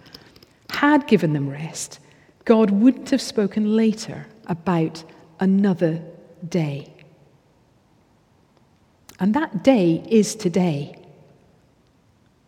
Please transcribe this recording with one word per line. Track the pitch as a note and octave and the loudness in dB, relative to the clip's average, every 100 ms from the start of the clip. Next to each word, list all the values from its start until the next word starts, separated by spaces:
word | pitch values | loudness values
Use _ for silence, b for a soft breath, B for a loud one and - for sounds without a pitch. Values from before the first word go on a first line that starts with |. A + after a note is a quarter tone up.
| b b b b b b - | b b b b b b -12
had | - C#4+ D4 C#4+ | -2 2 2 4
given | G3 E3+ | 2 2
them | D3 C#3 | -2 -4
rest, | C#3+ D#3+ - - - b b b b - | -8 -12 -12 -14 -16 b b b b 2
God | A3 G#3+ | 4 4
wouldn't | G3+ B3+ B3+ - | 4 4 2 -2
have | C4 | -4
spoken | - A3 G3 G#3+ G#3+ A3 | -2 -2 -2 -2 0 2
later | A3 - - C#3+ D3 - - | 2 0 -8 -14 -16 -18 -10
about | E3+ F#3+ E3+ D#3+ - - B B - | -6 -2 -2 -2 -6 -20 B B -2
another | F#3+ F#3+ G3+ F3 E3+ E3 - - - - E3+ | 0 2 2 2 0 -2 -10 -20 -20 -18 -6
day. | F3+ D3+ C#3 - - - _ _ _ _ _ _ _ _ _ _ _ _ _ _ _ _ _ _ _ - - | -4 -4 -6 -12 -20 -20 _ _ _ _ _ _ _ _ _ _ _ _ _ _ _ _ _ _ _ -20 -4
And | F#3+ | -2
that | C4 D#4+ F#3 | 0 -2 0
day | C4+ A#3+ F3 E3 - | 2 4 2 0 2
is | A3+ G3 | 2 2
today. | - F3+ F#3 F3 C#3+ C#3+ - - - - _ _ _ _ _ _ _ _ _ _ _ | -2 -2 0 0 -2 -6 -14 -20 -20 -20 _ _ _ _ _ _ _ _ _ _ _